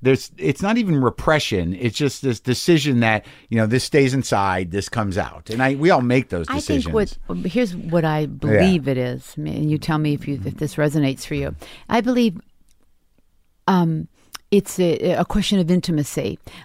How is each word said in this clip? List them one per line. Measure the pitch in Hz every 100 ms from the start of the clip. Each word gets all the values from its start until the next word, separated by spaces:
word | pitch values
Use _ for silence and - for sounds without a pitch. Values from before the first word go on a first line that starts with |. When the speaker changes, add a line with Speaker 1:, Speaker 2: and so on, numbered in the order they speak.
Speaker 1:
there's, | 123 131 - -
it's | 156 -
not | 196 226
even | 208 147
repression. | 127 - - 156 - 98 85
It's | 95 120 -
just | 143 -
this | 135 113
decision | - 120 - 165 143 120
that, | 113 107 - - _
you | 117
know, | 110
this | 123
stays | - 151 135
inside, | 135 - 110 98 92 92
this | 98 95
comes | 113 104 95
out. | 73 - -
And | 113
I, | 131 139
we | 160
all | 165
make | 123 127 -
those | 87 82
Speaker 2:
I | 269
think | - - 82
what, | 220 196 - -
Speaker 1:
decisions. | 180 180
Speaker 2:
here's | 226 240 175
what | - 170
I | 160 156
Speaker 1:
Yeah. | 147
Speaker 2:
believe | 139 - - 190 180 139
it | 127
is, | 123 127 - -
and | 151 - 151
you | 151
tell | - 156
me | 151
if | 147 -
you, | 139
if | 98 -
this | 151 -
resonates | 151 151 139 135
for | - 147
you. | 139 - - - -
I | 226
believe, | 226 247 233 165 - _ _ _ _ _ _ _ _ _ _ _ -
um, | 180 170 160 160 _ _ - -
it's | 202 190 -
a, | 180 156 180
a | 170
question | 175 208 190 202
of | 165
intimacy. | 180 175 156 139 - 117 - - -